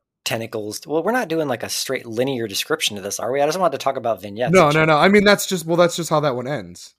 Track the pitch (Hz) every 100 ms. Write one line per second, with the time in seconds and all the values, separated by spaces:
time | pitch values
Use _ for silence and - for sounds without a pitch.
0 | _ _ - 120 113 113 107 104 156 151
1 | 170 254 202 165 147 117 98 - - 131
2 | 120 110 131 131 113 98 - 156 - 104
3 | 98 - 107 139 147 175 175 135 - 131
4 | 117 104 104 101 123 185 151 151 160 151
5 | 180 208 202 196 - 185 160 170 175 -
6 | 160 156 147 123 123 143 87 87 -